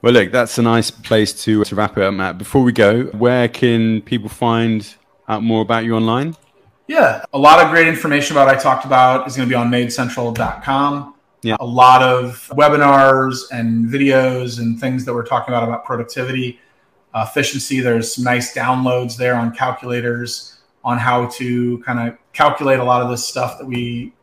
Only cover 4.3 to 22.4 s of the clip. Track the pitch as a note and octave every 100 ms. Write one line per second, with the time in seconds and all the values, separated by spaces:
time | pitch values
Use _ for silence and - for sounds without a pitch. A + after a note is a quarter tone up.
4.3 | - A#2+ A#2 A2+ A2 G#2 - _ _ -
5.3 | A2 A2+ A2 A2 A#2 A2+ A2+ A2+ A#2 D3
6.3 | D#3+ _ _ _ _ - D#4 - - -
7.3 | C#3 D3 E3 E3 E3 E3 D#3 D#3+ C#3+ C#3+
8.3 | D3 C3+ C3 D3 B2+ C#3 C3 B2+ C3 C3+
9.3 | B2+ B2 B2 A#2+ B2 A#2+ A#2+ A#2+ B2 A#2+
10.3 | A#2 A2+ - - C3+ C#3+ C#3+ C#3 _ _
11.3 | _ A2+ A2 B2 A#2+ B2+ C3 B2+ B2+ B2
12.3 | A#2+ - C3 D3 D3 C#3+ C#3 C3+ C3+ C3
13.3 | B2+ - B2 A#2 A2+ A2+ C#3 C#3 C3+ C3
14.3 | B2+ B2 A#2 A#2 A#2 C3 C3 C3 A#2+ A#2
15.3 | B2 - B2 A#2 A#2 - A#2+ A#2 - B2+
16.3 | C3 B2+ A#2+ _ _ _ _ _ A2+ G#2+
17.3 | - C#3 C#3 - C3 B2 A#2 A2+ - B2
18.3 | B2 A#2+ - B2 B2+ B2+ B2 B2 A#2 B2
19.3 | B2 A#2 A#2 B2+ B2 B2+ B2 A#2+ A#2+ A#2+
20.3 | - - _ _ _ B2+ A#2+ A#2+ B2 A#2+
21.3 | - B2+ B2 B2 A#2+ B2 A#2+ A#2 - _
22.3 | -